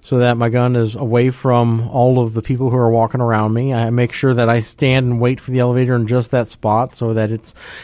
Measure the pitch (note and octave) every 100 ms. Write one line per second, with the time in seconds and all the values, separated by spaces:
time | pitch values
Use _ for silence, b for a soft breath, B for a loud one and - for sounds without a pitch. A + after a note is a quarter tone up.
0 | - B2+ B2 A#2 A#2 A#2+ B2 B2 A2+ A2
1 | B2+ A#2+ B2+ B2+ C3+ A#2+ A#2 A2+ A2+ C3
2 | B2 B2+ A2+ A2 - B2+ C3 B2+ A#2 A2+
3 | A2+ B2+ A#2 A2+ G#2+ A2+ C3+ A#2 A2+ A#2+
4 | A#2+ - C3+ B2 A#2 A#2 G#2+ - C3+ C3
5 | B2+ A#2 B2 B2+ - B2+ B2 B2 B2 B2
6 | A2 B2 A#2 B2+ A2+ - A2 G#2+ B2+ -
7 | A#2 A2 G#2+ A2 - - B B